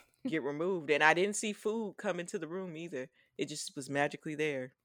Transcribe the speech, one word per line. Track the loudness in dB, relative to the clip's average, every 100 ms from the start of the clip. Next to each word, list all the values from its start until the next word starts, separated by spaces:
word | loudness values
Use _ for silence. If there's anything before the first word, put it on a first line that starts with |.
| _ _ -2
get | -2
removed. | 0 -2 0 -2 2
And | 6
I | 8
didn't | 8 4 2
see | -4
food | -2 -2 -2 -4 -4
come | -4 -4
into | -4 -6
the | -6
room | -6 -8 -8
either. | -8 -8 -8 _ _ -6
It | -6
just | -4 -8 -8
was | -4
magically | 2 2 0 -8
there. | -2 0 0 -6 _